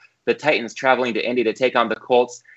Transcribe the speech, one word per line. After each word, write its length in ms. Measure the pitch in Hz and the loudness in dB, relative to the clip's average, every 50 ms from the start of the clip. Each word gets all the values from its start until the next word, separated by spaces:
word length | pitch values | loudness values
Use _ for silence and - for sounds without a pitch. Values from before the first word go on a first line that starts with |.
| _ _ _ _ _ | _ _ _ _ _
The 80 | 120 117 | -4 -2
Titans 400 | - - 147 143 101 117 107 - | 0 0 0 0 0 -2 -6 -8
traveling 400 | - - 131 127 120 127 120 107 | -2 0 2 2 2 0 -2 -2
to 140 | 107 - | -4 -4
Indy 160 | 120 123 123 113 | -2 -2 -2 0
to 100 | 110 104 | -2 0
take 220 | - 131 123 123 | 0 0 0 2
on 120 | 123 113 | 0 0
the 80 | 110 110 | 0 -4
Colts. 480 | - - - 127 123 123 120 - - _ _ - | -6 -2 0 2 2 2 0 -4 -16 _ _ -20